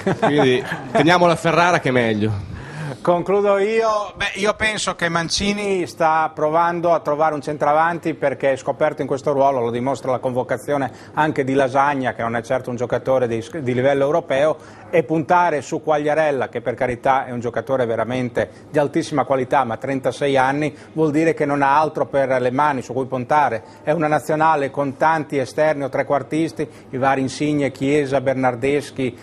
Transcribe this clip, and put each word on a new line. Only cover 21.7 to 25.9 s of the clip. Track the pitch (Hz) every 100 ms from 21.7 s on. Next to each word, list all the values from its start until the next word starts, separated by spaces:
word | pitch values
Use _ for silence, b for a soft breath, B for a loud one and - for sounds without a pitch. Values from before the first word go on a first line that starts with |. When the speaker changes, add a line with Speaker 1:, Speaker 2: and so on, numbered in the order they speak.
| 143
Speaker 1:
altro | 156 151 143
per | 139 131 131
le | 123
mani | 127 151 131
su | -
cui | 123 127
puntare. | 131 120 151 131 110 B B
È | -
una | 165 151
nazionale | 151 - 156 160 156 135
con | - 143 131
tanti | 156 160 143 143
esterni | 127 - 156 143
o |
trequartisti, | 135